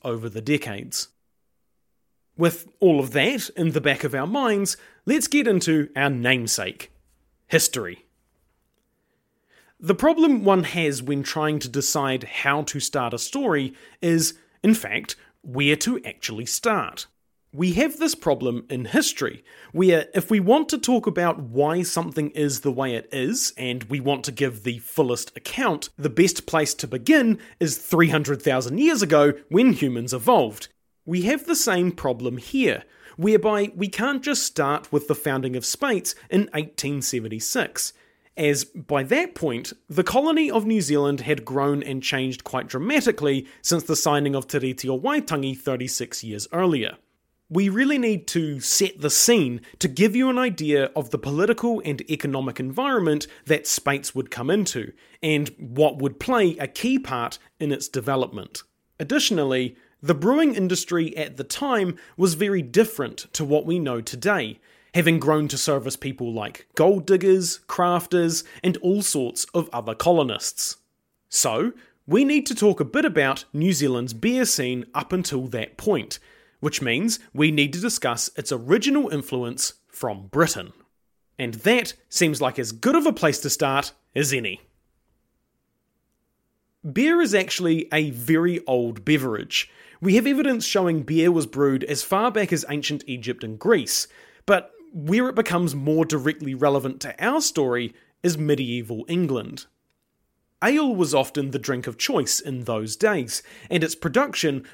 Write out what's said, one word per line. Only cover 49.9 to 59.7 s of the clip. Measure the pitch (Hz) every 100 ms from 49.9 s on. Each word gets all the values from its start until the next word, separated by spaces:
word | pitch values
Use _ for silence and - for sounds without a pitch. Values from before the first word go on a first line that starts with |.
| 131 214 233
you | 262
an | 247
idea | 254 170 151 143 135 156
of | 123
the | 143
political | 139 147 208 226 233 220 156
and | 135 -
economic | 151 147 131 131 120
environment | 131 156 269 254 165 151 - - -
that | 151 151
Speight's | - 143 139 - 131
would | 127
come | - 131
into, | 202 185 123 107 - _ _
and | 160 151 147 -
what | 131 123 151 135
would | 139 -
play | - 247 185 160
a | 139
key | - 240 262
part | 262 120 120 - _ -
in | 147
its | 139 -
development. | 135 117 135 123 107 - - - _ _ -
Additionally, | 147 285 - 180 139 131 123